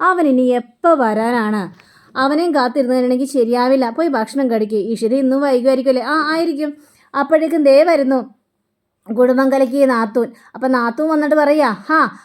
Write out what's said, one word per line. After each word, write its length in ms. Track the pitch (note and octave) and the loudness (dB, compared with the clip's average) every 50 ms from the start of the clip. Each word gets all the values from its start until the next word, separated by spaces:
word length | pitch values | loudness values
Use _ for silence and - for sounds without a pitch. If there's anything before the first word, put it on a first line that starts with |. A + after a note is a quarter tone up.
അവൻ 260 | D#4 F4+ F#4 F4+ E4 C#4+ | -2 -2 0 0 0 2
ഇനി 180 | C4 B3+ B3+ B3 | 2 2 2 2
എപ്പോൾ 440 | B3 A#3+ A#3+ - _ _ - E4+ E4 | 0 -2 -4 -6 _ _ 0 2 2
വരാനാണ്? 640 | C#4+ B3 A3 G#3+ G#3+ A3 A#3 B3 A#3+ A3 G#3+ G#3+ G#3 F#3 E3 - - _ _ _ _ _ _ - | 2 2 0 0 0 -2 0 0 0 0 -2 -2 -4 -6 -8 -12 -18 _ _ _ _ _ _ -6
അവനെയും 400 | B3 C4 C#4 D4+ D#4 F4 F4 D4 | -4 -2 0 0 0 0 0 0
കാത്തിരുന്ന് 380 | C#4+ B3 B3 A#3+ D4 B3+ A#3+ B3+ | 0 0 0 0 -2 0 0 0
കഴിഞ്ഞിട്ടുണ്ടെങ്കിൽ 380 | B3+ B3 B3 B3+ B3+ C#4 C4 C#4+ | 0 0 0 0 -2 -2 -2 0
ശരിയാവില്ല, 560 | C4+ A#3 A3+ A#3+ B3 B3 B3+ C4+ C4+ B3+ A#3 | 0 0 0 0 0 2 2 2 2 0 -2
പോയി 180 | A3+ D#4 E4 E4+ | -2 -2 -2 -2
ഭക്ഷണം 440 | C4+ A#3 A3 - - C4+ C4+ B3 | -2 -2 -4 -4 -4 -4 -2 0
കഴിക്ക്. 280 | A#3 A3 G#3+ G#3 A3 G#3 F3+ A3 | 0 -2 -2 -2 -2 -4 -4 -4
ഇഷിത 260 | A3+ F#3 A3+ G#3+ B3 | -4 -4 -2 -2 0
ഇന്നും 280 | C4+ C4+ B3+ C4 C#4 | 0 0 0 0 0
വൈകുമായിരിക്കും 500 | D4 C#4+ C4 B3 A#3 C4+ C4 B3+ B3 C4+ | 0 0 0 0 2 2 0 2 0 0
അല്ലേ?" 120 | B3+ B3+ A3+ | 0 0 -2
"ആ, 120 | B3+ D4+ D#4+ D4 D4+ | -2 -2 -2 -2 -2
ആയിരിക്കും." 400 | D#4 E4 E4+ E4+ D4+ C#4 D4+ D4 D4 - - _ _ _ _ _ - | -2 -2 -2 -4 -4 -4 -6 -8 -8 -12 -18 _ _ _ _ _ -6
അപ്പോഴേക്കും 500 | C#4 C#4 C4+ D#4+ D#4 D#4+ D#4 D#4 E4 D4 | -6 -2 0 0 0 2 0 0 2 2
ദേ 200 | C#4 C4+ C#4 D#4+ | 4 4 4 4
വരുന്നു 360 | F4 E4 C#4+ C#4 C4 C4+ B3+ G#3+ C4+ - _ _ _ _ _ _ _ _ _ _ _ _ _ _ - | 4 2 2 2 0 0 -2 -2 -6 -12 _ _ _ _ _ _ _ _ _ _ _ _ _ _ -6
കുടുംബം 440 | A3 A3 B3 B3 B3+ B3+ C4+ C4+ | -2 0 2 2 2 2 0 0
കലക്കിയ 340 | C4+ C4+ C4+ A#3+ C4 C#4 C#4 | 2 0 0 0 0 2 2
നാത്തൂൻ. 420 | C4 B3 A3+ A3+ G#3 G#3+ B3+ A#3 - - - _ - - | 2 2 0 -2 -2 -2 -4 -4 -4 -6 -14 _ -20 -12
അപ്പം 180 | - B3 C4 | -6 -4 -2
നാത്തൂൻ 360 | C4 B3 A#3 A#3 A3+ A#3 D#4 D#4+ | 0 0 0 -2 -2 -2 -2 -2
വന്നിട്ട് 260 | D#4+ D4+ D4+ C#4+ D4+ | 0 0 0 0 2
പറയാ, 340 | D4+ D4 C#4+ D4 D#4 C#4+ A#3+ G3+ F#3 | 2 2 4 4 2 2 0 0 -4
"ഹാ, 180 | - - D#4 D#4+ C#4 G#3 - - - | -4 -2 0 2 2 0 -2 -8 -20